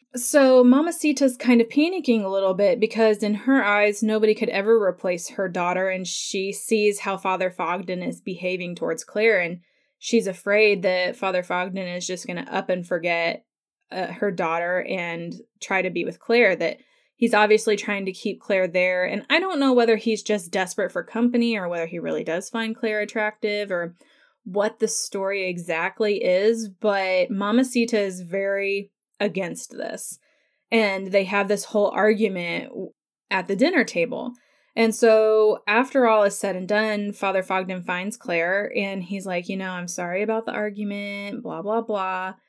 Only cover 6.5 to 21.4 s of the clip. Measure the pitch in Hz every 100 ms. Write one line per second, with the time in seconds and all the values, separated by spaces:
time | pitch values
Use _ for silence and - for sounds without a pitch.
6.5 | 196 - 220 208 202 196 185 190 185 185
7.5 | 180 165 180 180 180 175 175 - 175 185
8.5 | 180 175 175 165 160 - 208 226 196 170
9.5 | 175 _ _ _ _ - 233 185 180 202
10.5 | 208 208 196 185 185 180 - 190 180 175
11.5 | 180 185 190 180 180 180 180 - 175 170
12.5 | 185 185 180 175 175 170 170 170 - _
13.5 | _ _ _ - 185 175 175 208 180 165
14.5 | 165 175 180 - 190 170 170 170 175 -
15.5 | - - 190 185 175 170 175 - 233 208
16.5 | 170 165 - _ _ _ - 233 208 214
17.5 | 214 220 208 - 202 190 185 208 - -
18.5 | 190 180 180 185 180 180 202 - 311 381
19.5 | 311 269 247 233 220 233 208 - 208 170
20.5 | 196 180 - 180 180 170 226 240 240